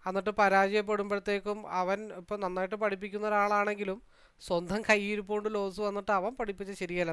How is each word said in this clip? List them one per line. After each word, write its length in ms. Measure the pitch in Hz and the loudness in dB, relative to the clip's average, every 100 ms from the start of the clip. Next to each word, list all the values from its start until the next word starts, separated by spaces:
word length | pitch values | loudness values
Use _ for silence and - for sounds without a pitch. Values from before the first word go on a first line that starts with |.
| - | -2
എന്നിട്ട് 220 | 190 196 202 | -2 -2 4
പരാജയപ്പെടുമ്പോഴത്തേക്കും 1200 | 202 196 196 208 208 208 202 202 196 202 202 208 208 180 | 6 6 6 2 0 -2 0 -2 -2 -4 -2 -6 -4 -2
അവൻ 200 | 185 202 214 180 | 0 -2 -4 -12
ഇപ്പം 180 | 175 208 | -8 -4
നന്നായിട്ട് 340 | 190 185 185 208 | -2 -2 -4 0
പഠിപ്പിക്കുന്ന 420 | 208 196 202 202 214 | -2 -2 -6 -4 0
ഒരാളാണെങ്കിലും 720 | 208 202 208 208 202 202 196 - - - _ - | 2 4 4 2 0 -4 -6 -10 -20 -20 _ -2
സ്വന്തം 340 | 175 175 196 214 | -2 0 -4 4
കയ്യിരിപ്പുകൊണ്ട് 640 | 214 202 208 196 208 208 214 | 4 4 -2 -2 -2 -2 -2
ലോസ് 240 | 196 185 208 | -2 -2 -2
വന്നിട്ട് 240 | 202 196 202 | -2 0 2
അവൻ 120 | 185 262 | 2 -4
പഠിപ്പിച്ച 320 | 220 190 196 196 | -6 -6 -8 -8
ശരിയല്ല. 320 | 180 175 170 | -4 -2 -2